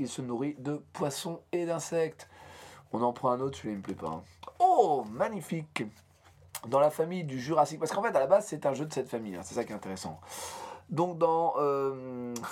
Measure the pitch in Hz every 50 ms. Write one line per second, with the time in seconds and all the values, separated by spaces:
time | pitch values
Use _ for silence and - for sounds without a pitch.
0 | 131 117 - - 131 120 120 117 139 147 147 131 127 143 147 147 - - - -
1 | 170 143 - - - 170 170 - - _ - 175 170 170 165 156 - - 165 165
2 | 160 156 - - - - - - - - - - - - - - - _ - 110
3 | 120 123 120 - 135 127 123 123 135 139 131 - - 110 104 98 95 98 92 -
4 | 82 80 80 85 - - - - - - - - 349 381 359 285 208 170 147 127
5 | 110 107 110 147 202 226 214 190 151 - 180 160 151 - - - 113 104 - -
6 | - _ _ _ _ - - - - - - - - 117 127 139 147 151 - -
7 | 160 170 185 180 165 143 131 127 120 147 165 156 143 - 156 - 156 156 - 196
8 | 220 233 202 190 180 175 190 208 202 - 156 147 - 143 131 127 156 156 - 135
9 | 123 - 123 113 110 101 92 87 90 - 110 120 110 98 107 101 - 98 95 92
10 | - - 80 - - - - - - - - - - - - - - - 165 151
11 | 175 180 170 160 165 165 165 165 170 160 - 143 147 143 139 139 139 135 135 131
12 | 127 131 127 123 123 120 120 117 113 -